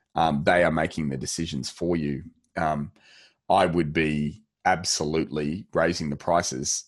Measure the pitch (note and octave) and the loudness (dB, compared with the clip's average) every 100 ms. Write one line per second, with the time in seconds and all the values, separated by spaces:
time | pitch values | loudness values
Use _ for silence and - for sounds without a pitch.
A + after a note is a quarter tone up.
0 | _ - D#2+ D2 F2+ F2+ E2+ D#2+ D#2+ - | _ 0 0 2 4 4 4 2 -2 -2
1 | D2 C2+ - - E2+ D2 B1 - F2 F2 | -4 -4 -6 -6 -6 -6 -8 -4 -2 0
2 | D2 C#2 - - _ - D#2+ D2 D2 - | -2 -4 -8 -18 _ -4 -2 -2 -6 -12
3 | _ - _ _ - F#2+ F#2 E2+ D2+ D#2+ | _ -20 _ _ 2 4 4 2 0 2
4 | D#2 D2+ D2 - _ _ F#2+ F#2 F#2+ - | 2 0 -2 -6 _ _ 0 2 0 -2
5 | D2+ D#2+ D2 D2+ D2 F2+ - E2+ E2 E2+ | 0 0 -2 -2 -2 -4 -2 2 2 0
6 | D#2 C#2+ - E2+ E2+ C2 C#2+ - | -4 -4 0 2 2 -4 -4 -4